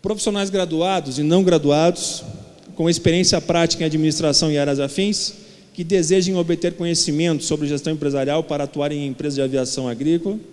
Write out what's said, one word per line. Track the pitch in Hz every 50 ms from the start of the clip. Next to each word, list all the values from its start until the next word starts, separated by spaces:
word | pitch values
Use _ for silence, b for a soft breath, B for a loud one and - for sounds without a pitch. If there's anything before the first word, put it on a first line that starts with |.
Profissionais | - 196 214 202 - 226 202 202 196 196
graduados | 190 196 180 170 160 160 170 185 196 180 156 139 127 139
e | 147
não | 151 165 185 190
graduados, | 180 175 156 143 143 143 151 160 175 180 - - - - - - - - - - - - - - - -
com | - 160 170
experiência | 170 165 - 175 165 180 185 - - 170
prática | 156 - 175 170 170 165 - - 170
em |
administração | 160 151 156 156 156 147 156 165 151 143 - 170 156
e | 151
áreas | 143 143 147 143 139
afins, | 139 139 139 - 190 208 202 - - - - B B B B B B B B
que | - 175
desejem | 165 196 185 165 151 185 190 175 185 190
obter | 180 170 165 175 165 - 170 175
conhecimento | - 175 170 170 160 - - 147 147 165 175 160 143 -
sobre | - 160 147 147
gestão | 143 147 139 139 165 156
empresarial | 151 147 143 139 139 135 139 147 160 156
para | 147 156 131 139
atuar | 143 - 147 143 147
em | 147 147 143
empresas | 139 131 - 151 147 139
de | 135
aviação | 139 131 135 135 127 123 - - 131
agrícola. | 123 120 113 139 151 165 170 165 196 208 220 - -